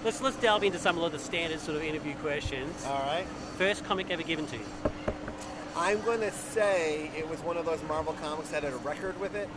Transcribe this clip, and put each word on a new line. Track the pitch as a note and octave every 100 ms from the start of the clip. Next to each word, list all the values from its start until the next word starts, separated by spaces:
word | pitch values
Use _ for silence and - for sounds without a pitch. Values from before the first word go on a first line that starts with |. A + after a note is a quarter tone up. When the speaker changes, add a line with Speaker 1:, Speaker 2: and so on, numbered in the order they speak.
Speaker 1:
let's, | A3 A3
let's | C4 -
delve | A#3 G#3
into | G3+ F3
some | F#3 E3+
of | E3+
the | D#3
standard | - F3 E3 D#3+
sort | D#3 D3+
of |
interview | D#3 D#3 D3 C#3
questions. | D#3 C#3+ - C3+ C3+ F3 C3
Speaker 2:
All | C#3
right. | C3+ D#3+ F#3 - - -
Speaker 1:
First | F#3 G3+ -
comic | - F#3+
ever | F3
given | D#3+ D#3+ D3+
to | A#2+
you? | G2+ - - - - - - - - - - -
Speaker 2:
I'm | F3 G#3+
gonna | G#3+ A#3 G#3+
say | - - A3 G#3 F#3+ D#3+ D3+ D#3 D3+
it | D#3+
was | D#3+
one | D#3 E3+
of | E3
those | D#3+
Marvel | D#3 D#3 D#3
comics | D#3 D#3 D#3 D#3
that | D#3+
had | D3
a | B2+
record | C3 D3 F#3+ F#3
with | F#3+ G3+
it. | G3